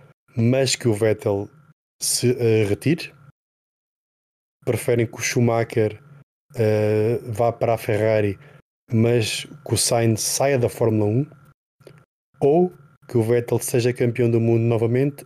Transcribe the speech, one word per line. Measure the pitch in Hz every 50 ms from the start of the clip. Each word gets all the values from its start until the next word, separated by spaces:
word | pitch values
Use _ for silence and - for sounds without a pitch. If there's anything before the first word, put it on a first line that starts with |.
| - - _ _ _ _ -
mas | 117 113 120 131 135 135 127 -
que | - -
o | 120 107
Vettel | 101 113 110 104 - - 107 101 98 101 - _ _ _ _ _ _ _ _ _ -
se, | - - - - 120 120 123 117
eh, | 120 113 110 110 107
retire? | 98 101 - - 131 170 170 - - - _ - - - _ _ _ _ _ _ _ _ _ _ _ _ _ _ _ _ _ _ _ _ _ _ _ _ _ -
Preferem | 127 117 107 - - 120 117 113
que | - -
o | -
Schumacher, | - - - 127 120 117 117 117 113 - - 117 107 104 101 - - - - - - _ _ _ _ _ -
eh, | 123 110 107 107 107 107 104 107 107 107 113 123 - -
vá | 127 107 107 117 117
para | 113 - 123 117 113
a |
Ferrari, | 110 - - 107 104 110 110 110 107 104 101 98 - - - - - _ _ _ _ _ -
mas | 117 113 113 117 120 120 107 - - - -
que | - - - - - 113
o |
Sainz | - - - 123 117 117 117 110 -
saia | - - - - 131 139 143
da | 123 117 104
Fórmula | - - 120 113 110 107 104
um? | 104 110 131 147 - - - - - _ _ _ _ _ _ - - - - _ _ _ _ _ _ _ -
Ou | 139 139 151 175 180 180 - - - - _ _ _ -
que | -
o | 117 110
Vettel | 113 120 120 117 - 123 110
seja | - - - 123 117 123 120
campeão | - 123 120 113 123 120 117
do | 117 117
mundo | 113 117 117 117
novamente, | 117 117 117 107 117 113 120 127 139 147 143 - -